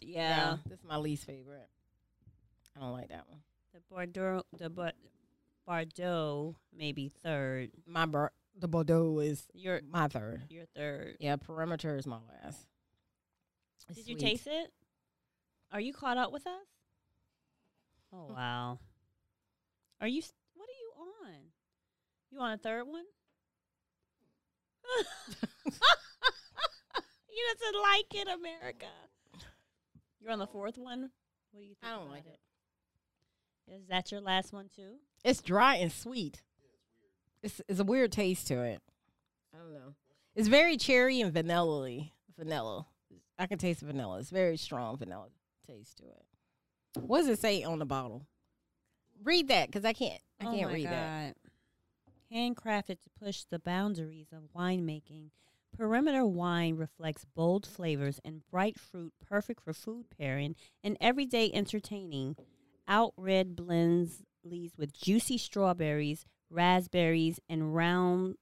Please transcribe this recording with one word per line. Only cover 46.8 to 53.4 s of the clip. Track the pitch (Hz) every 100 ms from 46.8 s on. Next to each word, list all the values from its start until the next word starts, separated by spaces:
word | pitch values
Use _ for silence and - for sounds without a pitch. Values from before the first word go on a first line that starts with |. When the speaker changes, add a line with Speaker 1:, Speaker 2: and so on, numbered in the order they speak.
| _ -
Speaker 2:
What | - 269
does | 302
it | 214
say | 226 196
on | 147 165
the | 147
bottle? | 135 123 113 143 _ _ _ _ _ _ _ _ _
Read | 208 349 277
that, | 208 135
'cause | 208
I | 220
can't, | 226 247 - _ _
I | 202
Speaker 1:
Oh |
Speaker 2:
can't | 202 180
Speaker 1:
my |
Speaker 2:
read | 160 151
that. | 170 160 156 147 - _ _ _ _ _ _ _ _ _
Speaker 1:
God. | 226
Handcrafted | 240 240 226 208 196 185
to | - -
push | 202 190